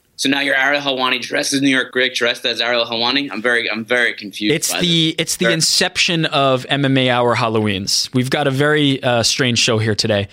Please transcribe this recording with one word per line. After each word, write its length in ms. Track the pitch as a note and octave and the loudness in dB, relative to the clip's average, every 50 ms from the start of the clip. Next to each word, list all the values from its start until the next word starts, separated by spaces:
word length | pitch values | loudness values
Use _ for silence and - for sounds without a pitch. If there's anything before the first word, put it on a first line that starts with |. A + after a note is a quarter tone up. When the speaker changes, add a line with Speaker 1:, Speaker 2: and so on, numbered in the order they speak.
| _ _ _ | _ _ _
Speaker 1:
So 140 | - - C3+ | -4 -2 -2
now 100 | C#3 C#3 | 0 0
you're 160 | C#3 C#3 C#3 | 0 0 0
Ariel 260 | C3+ C3+ C#3 C#3+ C#3+ | 0 2 2 0 0
Helwani 380 | C#3+ C#3 C3+ C3 B2+ B2+ B2+ A#2+ | 0 -2 -2 0 0 0 0 -2
dressed 320 | A#2 - - C#3 C#3+ - | -4 -4 -4 -4 -2 -2
as 100 | C#3+ C3+ | -2 0
New 80 | C#3 C#3 | 2 2
York 240 | C3+ C3 A#2+ - - | 2 0 0 -2 -2
Rick, 180 | B2+ B2+ B2 B2 | 0 0 0 0
dressed 320 | - A#2+ A#2+ B2+ - - | 0 0 0 0 -2 -4
as 160 | B2 A#2 A2 | -4 -4 -2
Ariel 240 | A#2 A#2 B2 A#2 A#2 | -2 0 0 0 0
Helwani? 440 | A#2 A#2 A2+ A#2 A#2+ C3 C#3 C#3+ C3+ | -2 -2 -2 -2 0 0 -2 -2 -4
I'm 100 | F#2+ G#2+ | -6 -4
very, 280 | G#2+ B2 A#2+ A#2 A2+ F2+ | -2 0 0 0 0 -2
I'm 140 | G#2+ A2 A2+ | -4 -6 -4
very 300 | - B2+ B2 A#2+ A2+ G2+ | -2 0 0 0 0 -2
confused 400 | - G#2 G2+ F2+ - G#2+ G#2 D3 | -6 -10 -12 -8 -4 -2 0 0
Speaker 2:
It's 160 | E3 - - | 0 -2 -4
Speaker 1:
by 80 | - F2 | -4 -2
Speaker 2:
the, 300 | F3+ F3 E3+ E3 D#3+ D#3+ | 0 0 2 2 2 0
Speaker 1:
this. 40 | D3+ - | 0 -2
Speaker 2:
it's 200 | D#3+ - - - | -4 -4 -4 -2
the 80 | F#3 | 0
Speaker 1:
Sure. 60 | - E3 | 0 0
Speaker 2:
inception 720 | E3 D#3 - - - F#3 F#3 - - - - F3 E3 D#3+ C#3+ | 2 0 0 0 0 0 0 0 -2 0 0 0 0 0 0
of 380 | D#3 D3 C#3 C3+ C3 B2+ - - | 0 2 2 2 2 0 0 -2
M 160 | C#3 C#3 C#3+ | -2 0 2
M 120 | C3+ C3+ C3 | 2 2 2
A 120 | B2+ B2+ | 2 2
Hour 260 | A#2+ B2 B2 A#2+ A#2 | 2 2 2 2 2
Halloweens. 800 | A2 B2 A2+ A2+ A2+ G#2+ G#2+ G2 F#2 G2 - - - - - - | 2 0 0 2 2 2 2 0 -2 -2 -2 -2 -2 -2 -2 -2
We've 160 | B2+ B2 C3 | -2 0 0
got 180 | D#3 D3+ C#3+ C#3 | 0 0 0 0
a 40 | |
very, 500 | C3 C3 C#3+ D3+ D3+ D3+ D3 C#3 C3+ B2 - | 0 2 2 2 4 4 2 2 2 0 0
uh, 200 | B2+ A#2+ A#2 A2 | 0 2 2 2
strange 360 | - - - C3+ B2 A#2 A2+ | 2 0 0 0 0 2 2
show 180 | - - A#2 A2 | 2 2 2 2
here 180 | G#2+ A2+ G#2 | 2 0 0
today. 320 | - - A2 G#2+ G2+ G2+ - | 0 0 0 0 0 0 -2